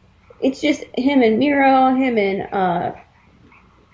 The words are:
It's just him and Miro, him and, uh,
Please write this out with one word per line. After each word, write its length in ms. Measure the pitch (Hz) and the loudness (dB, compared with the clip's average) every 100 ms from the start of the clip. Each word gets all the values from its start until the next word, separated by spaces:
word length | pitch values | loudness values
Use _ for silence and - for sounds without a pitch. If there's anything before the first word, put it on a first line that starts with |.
| _ _ _ - | _ _ _ -4
It's 200 | 269 - | -4 -2
just 240 | 302 269 - - | -2 -4 -6 -4
him 260 | 262 277 | 0 2
and 160 | 226 220 | 2 2
Miro, 560 | 285 277 269 262 262 | 0 2 4 4 2
him 220 | 254 262 226 | 2 0 0
and, 260 | 196 190 - | -2 -4 -6
uh, 400 | 196 185 175 120 - - _ _ _ _ _ _ _ _ | -4 -2 -2 -6 -10 -20 _ _ _ _ _ _ _ _